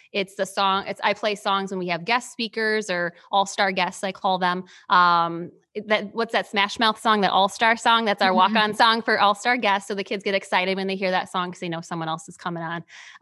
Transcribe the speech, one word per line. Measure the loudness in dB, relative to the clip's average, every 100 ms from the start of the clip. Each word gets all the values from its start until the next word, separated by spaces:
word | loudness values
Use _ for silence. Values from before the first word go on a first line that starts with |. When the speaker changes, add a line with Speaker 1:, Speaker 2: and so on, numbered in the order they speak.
| _
Speaker 1:
It's | -6 -6
the | -4 -6
song, | -2 0 0 -2
it's, | -4
I | -2
play | -2 -2 -4
songs | -2 -2 -2
when | -6
we | -4
have | -4
guest | -2 -2 -2
speakers | -8 -6 -4 -2 -2 -2
or | -4 -4 -8 -4
all-star | -2 -2 0 -2
guests, | 0 -2 -4
I | -8
call | -4 -2 0
them. | 0 -2 -6 -14 0
Um, | 4 6 4 2 -4 -10 -14 _ -10 -2
that, | -2 -2
what's | -6 -2
that | -2 -2
Smash | 0 0 2
Mouth | 0 2
song, | 2 2
that | 4
All-Star | 4 2 2 2 2
song? | 2 2
That's | 2 2
our | 2
Speaker 2:
Mm-hmm. | 4
Speaker 1:
walk-on | 4 4 2
song | 4 4 4
for | 2 2
All-Star | 2 2 0 0
guests. | 0 0 -2
So |
the | -8
kids | -6 -6
get | -2
excited | -2 0 0 0 -2
when | -2
they |
hear | -2 -2
that | -2 -2
song | -4 -6
'cause | -6
they | -8
know | -8
someone | -8 -8 -6
else | -8 -10
is | -12
coming | -8 -8
on. | -6 -8 -12 -20 -20 -2